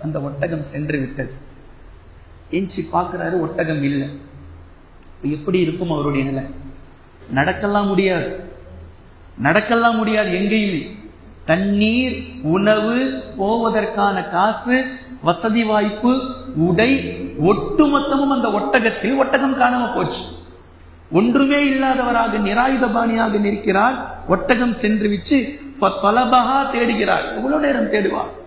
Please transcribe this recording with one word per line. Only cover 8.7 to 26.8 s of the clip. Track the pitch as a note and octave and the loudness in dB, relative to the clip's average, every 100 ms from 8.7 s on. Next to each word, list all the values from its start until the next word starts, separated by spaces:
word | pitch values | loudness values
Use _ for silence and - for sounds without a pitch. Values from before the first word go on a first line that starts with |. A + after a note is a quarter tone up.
| - - - - - - - | -18 -20 -20 -20 -20 -20 -2
நடக்கலாம் | B2+ F#3 G#3+ A#3 A#3 A3+ | 2 2 2 2 2 2
முடியாது | G#3+ G#3+ G3 | 0 0 0
எங்கேயுமே. | F3+ G3+ A3 G#3 E3 - - - - - - - | 0 2 2 0 -2 -6 -14 -18 -20 -20 -18 -2
தண்ணீர், | E3 G3 G3+ G#3+ A#3 B3+ A#3 - - | 0 2 2 2 2 0 -4 -10 -8
உணவு, | C#3 F3+ G3+ G#3+ G#3+ A#3+ C4 C4 - - | 0 2 4 2 2 0 -2 -4 -10 -4
போவதற்கான | G3 A3+ A3+ A3 G3+ G3+ G3+ F#3+ E3+ | -2 0 0 0 -2 0 0 0 -2
காசு, | E3+ G3+ A3 A#3+ B3+ C4 - - - | 0 0 0 0 0 0 -8 -14 -6
வசதி | D3 F3 A3+ A3 | -2 0 0 0
வாய்ப்பு, | G#3+ G#3+ G#3 G#3 B3 C4 - - - D3+ | 2 2 2 0 0 0 -2 -10 -8 0
உடை, | E3+ F3+ A#3 C4+ - - - - | 2 4 4 2 0 -6 -8 0
ஒட்டுமொத்தமும் | D#3 - - - D4 C#4 D4 C#4 C#4 | 2 2 0 4 4 4 0 0 2
அந்த | C4 A3+ | 2 0
ஒட்டகத்தில். | G3+ C4+ C4 A3 - G3+ C4+ | 0 0 2 2 0 -2 0
ஒட்டகம் | C4 C#4 C4+ C4+ | 2 2 0 2
காணாம | B3 B3 A#3 E3+ | 2 2 -2 -2
போச்சு. | F3+ - - - - - - - - - - | -4 -4 -10 -14 -18 -20 -20 -20 -20 -20 0
ஒன்றுமே | E3 A#3 B3 C#4 C#4+ C#4+ | 2 4 4 4 2 2
இல்லாதவராக | C4+ C4+ C4 B3 A#3+ A3+ G#3+ | 2 2 2 2 2 2 0
நிராயுதபாணியாக | G3+ G#3+ C4 C4 A#3+ A3+ A#3 A3+ A3+ G#3 | 0 2 2 2 2 2 2 2 2 2
நிற்கிறார். | G3+ G3+ - F#3+ A3+ C4 - - - | 0 0 2 4 4 0 -8 -12 0
ஒட்டகம் | F#3 - B3 B3 | 0 2 2 2
சென்று | A3 G#3 G#3+ G#3 | 0 0 2 0
விச்சு | G3+ - C#4 A#3 - - - | -2 2 2 0 -8 -16 0
ஃபதலபஹா, | G3 F#3+ G3+ A3+ B3 B3 A#3 C4+ C#4 | 0 2 2 2 4 4 4 0 0
தேடுகிறார். | A#3+ | 0